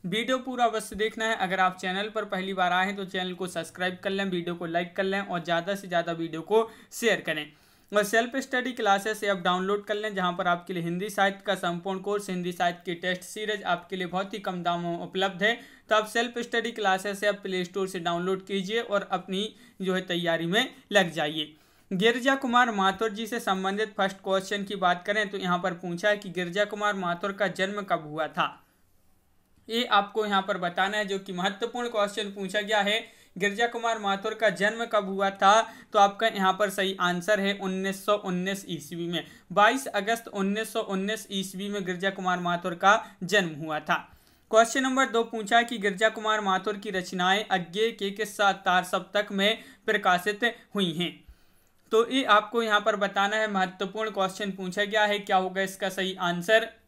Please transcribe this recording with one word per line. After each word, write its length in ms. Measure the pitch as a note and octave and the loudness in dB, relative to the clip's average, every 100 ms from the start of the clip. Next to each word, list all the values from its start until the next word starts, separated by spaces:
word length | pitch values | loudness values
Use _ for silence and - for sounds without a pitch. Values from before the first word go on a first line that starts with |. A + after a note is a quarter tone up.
वीडियो 340 | F3+ G#3+ A#3 C4 | -2 -2 0 -2
पूरा 260 | B3+ B3 | -2 0
अवश्य 320 | A#3+ G#3+ G#3+ G3+ | 2 2 -6 -4
देखना 280 | G#3+ A3 | -2 0
है। 120 | A3 A3 | -2 0
अगर 240 | F#3 F#3+ | 0 2
आप 160 | F#3 F3+ | 2 2
चैनल 280 | F#3+ F#3 G#3+ | -4 -4 -4
पर 160 | G#3+ | -4
पहली 300 | G3+ F#3+ F#3+ | -4 -4 -4
बार 180 | F#3+ F3+ | 0 2
आए 140 | F3+ F#3+ | 2 0
हैं 100 | G3+ | -2
तो 80 | |
चैनल 300 | F#3 F#3+ F#3 | -6 -4 -4
को 120 | F3 F3+ | -6 -6
सब्सक्राइब 520 | E3+ E3 - F#3 F3+ | -6 -8 -4 -4 -4
कर 60 | G3 | -4
लें, 140 | G3 | -2
वीडियो 300 | G3 F3+ E3+ | 0 -2 -4
को 120 | E3+ E3+ | -6 -2
लाइक 300 | E3+ F3 F#3 | -2 -2 -2
कर 80 | |
लें 160 | F#3+ G3 | -2 -2
और 240 | G3 F3 | -2 -4
ज़्यादा 300 | E3 E3+ E3 | 0 -2 0
से 140 | G3 G3 | -6 -2
ज़्यादा 240 | F3 E3 | -2 -2
वीडियो 300 | E3 E3 D#3+ | -4 -6 -6
को 280 | D#3+ G#3+ A3 - - | 2 2 2 -6 -16
शेयर 280 | - A#3 F3+ | -2 0 2
करें। 260 | F3 D#3 D3+ _ _ _ _ | 0 -4 -6 _ _ _ _
और 100 | G3+ | 0
सेल्फ 320 | G3+ A3+ A#3+ C4+ | 4 2 2 -4
स्टडी 360 | C4 B3+ B3 | -2 -2 -2
क्लासेस 500 | B3 G#3+ G3 G#3 G#3 | -2 2 2 2 -2
ऐप 120 | G3+ F#3+ | -2 0
डाउनलोड 480 | F3 F3+ F#3 G3+ | 0 0 0 -2
कर 100 | G3+ | -2
लें, 200 | G#3 A3 | -4 -4
जहां 180 | G3 F3+ | -2 -2
पर 160 | F3 F3+ | 0 0
आपके 240 | F3 F3 | 0 -2
लिए 100 | F3+ | -4
हिंदी 260 | E3+ F3 G#3 | -2 -4 -4
साहित्य 320 | G3+ G3 G3 G#3 | 2 2 2 -4
का 80 | |
संपूर्ण 440 | F#3+ F3+ F3 F#3+ F#3+ | -2 -2 -4 -4 -4
कोर्स, 300 | G3 G#3 G3+ | -2 -4 -2
हिंदी 220 | F3+ F3+ | -4 -4
साहित्य 300 | F3 F3 E3+ - | 0 0 0 -8
की 80 | |
टेस्ट 280 | E3+ F#3 F3+ | -4 -2 -4
सीरीज 400 | - G#3+ G#3+ G#3 | -6 -8 -6 -4
आपके 340 | F#3+ F3 - F#3+ | -2 -2 -4 -6
लिए 100 | F3+ | -4
बहुत 280 | F3+ G3 | -4 -4
ही 40 | G#3+ | -6
कम 240 | G3 F3+ | -6 -4
दामों 280 | E3+ F3 F3 | -2 -2 -2
में 140 | E3+ | -4
उपलब्ध 380 | F3 F#3+ F#3+ F3+ | -6 -2 -2 2
है। 160 | G#3 A#3+ - - - | 0 0 -8 -20 0
तो 80 | G#3+ | 2
आप 100 | G#3 | 2
सेल्फ 320 | A#3 A#3+ A#3+ | -2 0 -4
स्टडी 320 | A#3 A#3 A3+ | -2 -2 -2
क्लासेस 540 | A#3 G3+ F#3+ G3+ G3 | 0 2 2 0 0
ऐप 160 | G#3 G3+ | 0 0
प्ले 220 | F#3+ F#3 | -4 -4
स्टोर 240 | F3+ G3 F#3+ | -2 -2 -2
से 120 | F#3+ | -2
डाउनलोड 440 | E3+ E3+ F#3 F#3+ F#3+ | -2 0 0 -2 -2
कीजिए 340 | G3 F#3 A3+ | -4 -2 -2
और 280 | A#3 G3+ F#3+ | 0 -2 0
अपनी 360 | G3+ F#3+ F#3+ G#3+ - - _ | -4 -2 -4 -4 -8 -20 _
जो 120 | F#3+ | -2
है 60 | F#3 | 0
तैयारी 460 | F#3 F3 E3+ E3 E3+ | 0 -2 0 0 2
में 280 | G#3 C4 - _ | 0 0 -6 _
लग 180 | G3+ F3 | 4 4
जाइए। 420 | D#3 D3+ D#3 D3+ - _ _ _ | 0 -2 -2 -8 -12 _ _ _
गिरजा 440 | F#3+ A3 B3 B3+ | 2 4 4 2
कुमार 360 | C4+ C4 A#3+ B3 | 2 4 4 4
माथुर 400 | G#3 F#3+ F#3+ A3+ | 4 2 2 -2
जी 160 | G#3 A3 | -2 -6
से 140 | A#3 | -4
संबंधित 540 | A3+ F#3+ F#3+ G3+ G#3+ G#3 | -2 0 -2 -2 -4 0
फर्स्ट 200 | F#3+ G3 | -2 -2
क्वेश्चन 480 | G3 F#3+ F#3+ G3+ | 0 0 0 -6
की 120 | G3 G3+ | -4 0
बात 280 | F3+ F3 G#3 | 2 2 0
करें 220 | G#3 G3 | -2 -2
तो 100 | G3 | -2
यहाँ 200 | F#3 F3 | 0 0
पर 160 | F#3 | 0
पूछा 340 | F3 F3+ E3+ G#3 | -4 -6 0 0
है 80 | G#3 | 0
कि 120 | G#3 | -2
गिरजा 360 | E3+ F3 F#3 | -6 -4 -2
कुमार 300 | G#3 G#3 G#3 | -2 0 -2
माथुर 380 | G3 F3+ E3+ G3+ | 0 -2 -2 -4
का 160 | G3 G3 | -2 -2
जन्म 340 | E3+ F#3+ G#3 | 0 -2 -2
कब 240 | G3+ E3+ D#3 | -2 -4 -2
हुआ 200 | D3+ D3+ | -6 -4
था। 260 | D#3+ D3 - _ _ _ _ _ _ _ _ _ _ - | -2 -2 -2 _ _ _ _ _ _ _ _ _ _ -4
ये 160 | A3+ | -2
आपको 420 | B3 G#3 G3+ A3+ G#3+ | 4 4 4 -2 2
यहाँ 160 | G3 | 0
पर 160 | G3 F#3 | 0 -2
बताना 380 | F3 F3 F#3+ G#3 | -2 0 0 0
है, 80 | |
जो 140 | G3+ G3 | -2 -4
कि 140 | G3 | -4
महत्वपूर्ण 560 | F3+ F#3+ G3 A#3 B3 A#3+ | -2 -2 -2 -6 -4 -2
क्वेश्चन 420 | G#3+ G3+ G3+ G3+ | 0 0 -2 -6
पूछा 300 | G3+ F#3+ G#3 | -6 -4 -2
गया 200 | G3+ G#3+ | 2 2
है। 260 | G3+ A3 A3+ - - - | 2 0 -4 -20 -18 -2
गिरजा 280 | G3 G3+ A#3 | -2 0 -2
कुमार 320 | A#3+ A3+ A3 | 0 -2 0
माथुर 360 | G3+ G3 G#3+ | 0 -2 -2
का 140 | A3 A3 | 2 0
जन्म 340 | F3 G3+ A3+ | 2 0 0
कब 240 | A#3 G#3+ F#3+ | 0 0 0
हुआ 200 | G3 G3 | 0 0
था, 300 | G3 G3 G#3+ A3+ - - | 4 6 6 4 -8 0
तो 60 | G#3+ | 6
आपका 280 | G3+ G3+ A3+ | 6 6 -2
यहाँ 260 | G#3+ F#3+ | 2 2
पर 180 | F#3 G#3 | 4 0
सही 260 | F#3+ F#3+ F#3+ | 2 -2 2
आंसर 400 | F3+ F3 F3 G#3 | 0 0 2 2
है 180 | G3 G3 | 2 0
उन्नीस 460 | F#3+ F#3 G3 F#3+ - | -2 -2 -2 -2 0
सौ 80 | G#3 | 0
उन्नीस 480 | G3 F3+ F#3 G3 - | 2 -2 -2 -4 -6
ईस्वी 380 | E3 - E3+ E3+ | -8 -8 -6 -4
में। 160 | E3+ D3 - _ | -4 -6 -18 _
बाईस 340 | F#3 G#3 C4 - | 6 6 4 -2
अगस्त 420 | G#3 G3 A3+ - | -4 0 -2 -4
उन्नीस 440 | G3+ G3 G#3 A3 | -2 0 0 -2
सौ 80 | A3+ | -4
उन्नीस 440 | G#3+ F#3+ G3 A3 - | -2 -2 -2 -4 -6
ईस्वी 380 | G3 F#3 F#3 G3+ | -6 -6 -6 -6
में 160 | G3+ | -4
गिरजा 260 | F3+ F3+ F#3+ | -4 -2 -2
कुमार 300 | G3 F#3 F3+ | -2 -2 0
माथुर 340 | F3 E3+ F#3 | 0 -2 -4
का 280 | F3 G3 A3+ - - | 4 6 6 2 -10
जन्म 320 | E3+ G3+ F3 D3 | 2 2 2 -6
हुआ 240 | D#3+ D3+ | -6 -6
था। 160 | D3+ D#3+ - - _ _ _ | -2 -2 -2 -20 _ _ _
क्वेश्चन 320 | A3 A3+ C#4 | 6 6 2
नंबर 240 | C4 C4 B3+ | 0 2 2
दो 160 | A3+ | 2
पूछा 320 | A#3 A3+ G3+ A#3 | 0 -4 2 4
है 80 | |
कि 140 | A#3+ A#3 | 4 -2
गिरजा 300 | G3+ F#3 A3 | -2 2 0
कुमार 320 | A3 G#3+ G#3+ | 2 -2 0
माथुर 360 | G3+ F#3 G3+ G3+ | 2 0 0 -4
की 140 | G#3 | -4
रचनाएं 540 | F#3 F3+ F#3 F3+ G3 | -6 -4 0 2 2
अज्ञे 460 | - F#3 E3+ F#3 A3+ | 2 -2 -2 -2 -2
के 200 | A3+ G3+ | 0 -6
किस 260 | G3+ G#3 - | -4 -8 2
सा-, 160 | G3+ | 2
तार 300 | F#3+ F#3+ F3+ | 2 2 2
सप्तक 440 | F3+ F#3+ F3+ G3+ G#3 | 2 -4 -2 -2 -2
में 260 | G3 G3+ A3 - - - | 0 2 0 -6 -8 -2
प्रकाशित 580 | G#3+ G3+ F3+ G#3 G3+ A#3 A3+ - | 2 4 2 0 0 -2 -4 -8
हुई 180 | G3+ F3+ | -2 -2
हैं। 200 | D#3 E3+ D3 - - _ _ _ _ _ | 0 -4 -6 -20 -20 _ _ _ _ _
तो 140 | A3 A#3 | 2 4
ये 140 | C4 | 0
आपको 380 | B3+ G#3 G#3+ A#3 | 6 4 4 -2
यहाँ 180 | A3 G#3 | 2 2
पर 160 | G#3+ G#3 | 2 0
बताना 400 | G3 G3 G3+ G#3+ | 0 2 2 2
है, 140 | G#3+ | 0
महत्वपूर्ण 600 | G3+ F#3 F#3 G3 G#3+ A3 | 2 0 -2 -6 -4 -4
क्वेश्चन 400 | G3+ F#3+ F#3 G3+ | 0 -2 -2 -6
पूछा 340 | G3 F#3 F3 | -6 -6 -2
गया 200 | G#3 G#3+ | 0 4
है। 140 | G#3 G#3 | 4 2
क्या 180 | G3+ F#3+ | 2 2
होगा 260 | F#3 F#3 | 2 -2
इसका 260 | F#3+ F#3+ G3 | -4 -2 -4
सही 260 | F#3 F#3+ | -2 -4
आंसर? 540 | F#3 F3+ F3 F3 A3 A3+ - | -2 -2 -2 4 4 4 -10